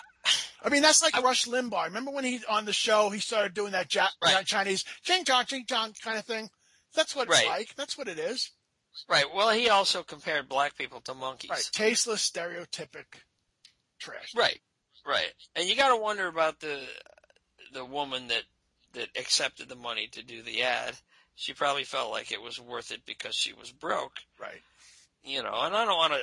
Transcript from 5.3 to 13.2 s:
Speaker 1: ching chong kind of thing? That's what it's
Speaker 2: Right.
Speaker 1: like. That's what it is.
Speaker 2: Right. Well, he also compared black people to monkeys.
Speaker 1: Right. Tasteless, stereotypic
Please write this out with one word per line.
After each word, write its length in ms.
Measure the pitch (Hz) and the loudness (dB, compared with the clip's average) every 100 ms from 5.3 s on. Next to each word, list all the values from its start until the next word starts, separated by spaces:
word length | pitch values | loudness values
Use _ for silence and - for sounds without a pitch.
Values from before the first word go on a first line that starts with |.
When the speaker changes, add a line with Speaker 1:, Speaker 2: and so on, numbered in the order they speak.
| 254 | 2
Speaker 1:
ching 220 | 240 269 233 | 2 -4 -2
chong 240 | 247 220 208 | -2 -2 -6
kind 140 | 226 220 | -4 -4
of 60 | |
thing? 240 | - 220 220 - _ _ _ | -4 -6 -6 -14 _ _ _
That's 200 | - 311 | 0 0
what 140 | 285 233 | 0 4
it's 80 | 156 | 6
Speaker 2:
Right. 100 | 113 | 6
Speaker 1:
like. 280 | - 220 - | 2 -4 -8
That's 220 | 285 - | -8 -8
what 100 | 233 | -6
it 100 | 160 | -4
is. 320 | 165 254 - - _ _ _ - - | -4 -4 -6 -10 _ _ _ -18 0
Speaker 2:
Right. 180 | 160 143 | 2 2
Well, 180 | 180 220 | 2 4
he 180 | 220 240 | 4 6
also 340 | 202 190 190 | 6 4 0
compared 460 | 165 151 170 151 131 | -4 -8 -2 -2 0
black 280 | 135 143 - | 0 0 -2
people 240 | 131 127 | -8 -8
to 120 | - | -12
monkeys. 360 | 131 131 131 - | -8 -8 -8 -6
Speaker 1:
Right. 180 | 156 - | -4 -4
Tasteless, 560 | - 214 233 240 208 - | 0 2 2 0 0 -2
stereotypic 760 | 185 170 175 170 - 156 151 - - | -4 -6 -8 -10 -10 -12 -14 -18 -20